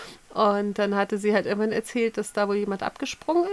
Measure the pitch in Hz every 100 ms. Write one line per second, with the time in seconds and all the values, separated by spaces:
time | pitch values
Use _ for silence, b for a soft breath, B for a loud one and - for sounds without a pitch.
0 | B B - - 214 202 208 196 202 202
1 | 202 208 208 208 180 208 220 214 - 247
2 | 226 214 208 214 202 202 208 196 - -
3 | 269 - - 339 370